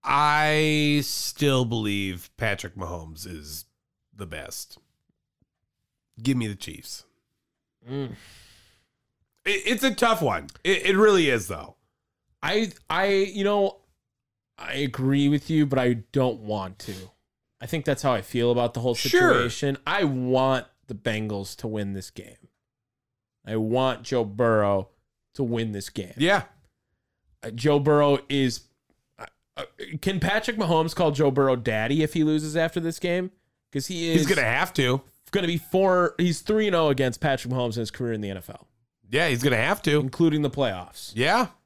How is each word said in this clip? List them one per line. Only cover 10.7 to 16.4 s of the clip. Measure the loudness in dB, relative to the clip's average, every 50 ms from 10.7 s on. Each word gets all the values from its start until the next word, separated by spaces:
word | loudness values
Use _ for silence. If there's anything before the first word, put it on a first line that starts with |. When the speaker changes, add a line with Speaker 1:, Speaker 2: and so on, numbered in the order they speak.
| 0 2 2
Speaker 1:
it | 2 4
really | 6 6 6 6 6 4 4
is, | 2 0 -2
though. | -4 -10 -10 -10 -16 -20 _ _ _ _ _ _ _ _ _ _ _ _ _
Speaker 2:
I, | -6 -2 0 0 -2 -2 -6 -14 _ _
I, | -2 0 2
you | 2 2 2 2 0 -2 -2 0
know, | 2 2 2 2 0 -2 -6 _ _ _ _ _ _ _ _ _ _ _ _ _ _ _
I | -16 -10 -8 -4
agree | -4 -4 -4 -2 -2 0 2 2 4 4
with | 4 2 0 0 0
you, | 2 2 2
but | 2 2 2
I | 2 2 0 0 -4 _
don't | 0 0 0 0 0
want | -4